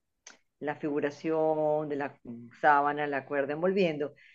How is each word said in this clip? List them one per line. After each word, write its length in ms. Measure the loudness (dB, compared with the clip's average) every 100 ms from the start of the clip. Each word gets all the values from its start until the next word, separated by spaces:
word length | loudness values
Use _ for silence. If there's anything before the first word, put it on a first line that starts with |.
| _ _ -20 -20 _ _
la 160 | -8 -6
figuración 1120 | -4 -2 -4 -4 -4 0 0 2 0 0 -2
de 80 | -6
la 220 | -6 -10 -16 -16 -16 0
sábana, 460 | 4 6 4 0 -2
la 180 | -4 -2
cuerda 260 | -2 -2
envolviendo, 640 | 0 0 2 2 0 -6 -8 -20